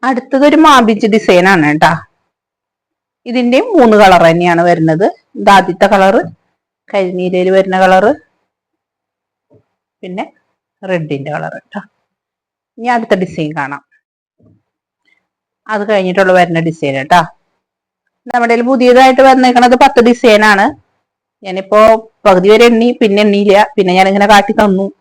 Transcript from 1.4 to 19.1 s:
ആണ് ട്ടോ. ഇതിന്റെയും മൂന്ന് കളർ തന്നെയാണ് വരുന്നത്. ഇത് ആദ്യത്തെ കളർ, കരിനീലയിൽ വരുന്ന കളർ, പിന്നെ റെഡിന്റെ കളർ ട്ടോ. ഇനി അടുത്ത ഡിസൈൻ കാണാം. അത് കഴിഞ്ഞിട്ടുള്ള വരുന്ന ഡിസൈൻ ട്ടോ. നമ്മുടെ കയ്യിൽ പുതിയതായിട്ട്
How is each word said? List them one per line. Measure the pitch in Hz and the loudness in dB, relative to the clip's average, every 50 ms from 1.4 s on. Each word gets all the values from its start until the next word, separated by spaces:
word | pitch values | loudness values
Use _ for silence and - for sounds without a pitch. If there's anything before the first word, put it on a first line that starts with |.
| 175 190 | 2 2
ആണ് | 196 175 151 147 147 151 | 2 2 0 0 0 0
ട്ടോ. | - 135 170 160 - _ _ _ _ _ _ _ _ _ _ _ _ _ _ _ _ _ _ _ _ _ _ _ _ | 0 0 -2 -2 -10 _ _ _ _ _ _ _ _ _ _ _ _ _ _ _ _ _ _ _ _ _ _ _ _
ഇതിന്റെയും | 247 233 254 247 240 240 269 415 | -6 -4 -2 -2 0 0 0 -2
മൂന്ന് | 508 427 339 247 226 214 | 0 2 2 4 4 4
കളർ | 208 208 190 185 170 165 165 | 4 4 4 4 4 4 2
തന്നെയാണ് | 165 170 175 175 170 170 170 | 2 2 0 0 0 0 0
വരുന്നത്. | 175 175 165 160 160 160 156 196 285 - _ _ _ _ | 0 0 0 0 -2 -2 0 -2 -4 -4 _ _ _ _
ഇത് | - 202 202 | -6 0 2
ആദ്യത്തെ | 196 190 185 175 175 - - | 2 2 2 -2 -4 -2 -2
കളർ, | 196 220 196 190 190 196 247 - 165 - _ _ _ _ _ _ _ _ _ _ _ - | 0 0 2 2 2 0 0 -4 -6 -12 _ _ _ _ _ _ _ _ _ _ _ -6
കരിനീലയിൽ | 202 190 185 180 180 180 185 180 180 180 190 | -6 -6 -4 -6 -6 -6 -4 -4 -2 -2 0
വരുന്ന | 185 190 190 190 185 185 | 0 0 0 -2 -2 -2
കളർ, | 190 185 185 190 190 220 294 311 _ _ _ _ _ _ _ _ _ _ _ _ _ _ _ _ _ _ _ _ _ _ _ _ _ _ _ _ _ _ _ _ _ _ _ _ | 0 2 2 2 2 0 -2 -4 _ _ _ _ _ _ _ _ _ _ _ _ _ _ _ _ _ _ _ _ _ _ _ _ _ _ _ _ _ _ _ _ _ _ _ _
പിന്നെ | - 185 180 196 269 - _ _ _ _ _ _ _ _ _ _ - | -18 -16 -12 -12 -12 -14 _ _ _ _ _ _ _ _ _ _ -10
റെഡിന്റെ | 190 185 175 160 147 151 139 135 156 | -8 -6 -6 -6 -8 -10 -10 -10 -10
കളർ | 147 - - 160 - - | -10 -10 -10 -12 -14 -16
ട്ടോ. | _ _ - 208 185 _ _ _ _ _ _ _ _ _ _ _ _ _ _ _ _ _ _ - | _ _ -18 -18 -18 _ _ _ _ _ _ _ _ _ _ _ _ _ _ _ _ _ _ -12
ഇനി | 226 | -6
അടുത്ത | 247 247 240 226 - 214 | -4 -4 -4 -2 -4 -4
ഡിസൈൻ | 190 180 180 - - 165 151 156 | -4 -4 -8 -8 -10 -10 -8 -8
കാണാം. | 160 143 135 143 139 _ _ _ _ _ _ _ _ _ _ _ _ _ _ _ _ _ _ _ _ _ _ _ _ _ _ _ _ _ _ _ _ _ _ _ _ _ - | -10 -10 -10 -12 -16 _ _ _ _ _ _ _ _ _ _ _ _ _ _ _ _ _ _ _ _ _ _ _ _ _ _ _ _ _ _ _ _ _ _ _ _ _ -10
അത് | 214 208 202 208 | -8 -8 -4 -4
കഴിഞ്ഞിട്ടുള്ള | 220 202 190 185 180 185 196 185 185 | -4 -2 -2 -2 -2 -2 0 2 2
വരുന്ന | 180 175 170 170 165 | 2 2 0 -2 -4
ഡിസൈൻ | 165 165 156 - - 143 135 135 135 | -4 -4 -6 -6 -8 -6 -6 -6 -4
ട്ടോ. | 151 175 196 180 - _ _ _ _ _ _ _ _ _ _ _ _ _ _ _ _ _ _ _ 247 240 | 0 0 0 0 -2 _ _ _ _ _ _ _ _ _ _ _ _ _ _ _ _ _ _ _ -8 -6
നമ്മുടെ | 247 233 233 233 | -4 -2 -2 -2
കയ്യിൽ | 233 240 | -2 -2
പുതിയതായിട്ട് | 240 269 247 247 247 247 247 262 262 | -2 -2 0 2 2 4 4 4 4